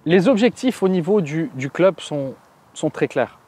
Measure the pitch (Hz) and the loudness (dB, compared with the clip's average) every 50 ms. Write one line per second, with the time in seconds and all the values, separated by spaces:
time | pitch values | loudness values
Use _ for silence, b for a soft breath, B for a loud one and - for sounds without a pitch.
0 | _ 156 170 185 170 240 269 196 240 240 - - - 262 - - 196 190 190 180 | _ 4 4 4 4 4 4 4 2 0 0 0 -4 -4 -2 0 0 0 0 0
1 | 156 175 208 208 170 139 151 160 165 135 - 131 131 139 - - 175 190 165 - | 0 2 0 0 0 0 -4 -4 -4 -4 -6 -8 -10 -8 -2 2 2 2 2 0
2 | - - 151 143 139 131 - - _ _ _ _ _ _ _ - - 151 - - | -12 -8 -8 -6 -6 -8 -10 -14 _ _ _ _ _ _ _ -6 -6 -6 -2 -2
3 | 160 139 - 139 120 110 - _ _ | -4 -2 0 -4 -4 -4 -6 _ _